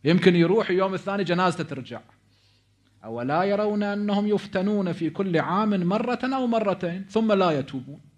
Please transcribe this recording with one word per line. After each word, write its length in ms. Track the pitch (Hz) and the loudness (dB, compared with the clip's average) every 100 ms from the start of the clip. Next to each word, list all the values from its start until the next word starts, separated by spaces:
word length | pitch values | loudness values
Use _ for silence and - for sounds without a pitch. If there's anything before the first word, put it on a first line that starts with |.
يمكن 320 | 143 180 180 175 | 4 4 6 6
يروح 340 | 165 220 - | 4 4 2
يوم 240 | 185 190 | 0 0
الثاني 300 | 190 - 202 | -2 -4 -4
جنازته 400 | 175 175 185 170 | 0 0 0 0
ترجع. 360 | 156 135 - 117 - _ _ _ _ _ _ _ _ _ | -8 -8 -12 -16 -16 _ _ _ _ _ _ _ _ _
"أولا 400 | 107 117 123 156 | -12 -6 -2 0
يرون 380 | 196 202 214 208 | 0 0 0 0
أنهم 440 | 202 208 208 202 208 | -2 -2 -2 0 2
يفتنون 680 | 208 - 196 190 208 185 | 0 -2 -2 0 0 -2
في 180 | 175 160 | -2 -4
كل 280 | 156 196 165 | -2 0 0
عام 480 | 147 185 220 202 175 | 0 0 2 0 0
مرة 320 | 208 214 208 | 0 0 -2
أو 240 | 254 269 247 | -2 -2 0
مرتين 580 | 233 208 180 175 180 | 0 0 -2 -4 -6
ثم 280 | 196 220 220 | -4 0 2
لا 180 | 196 185 | 4 4
يتوبون". 500 | 151 131 135 127 147 - | 2 -2 -10 -12 -18 -20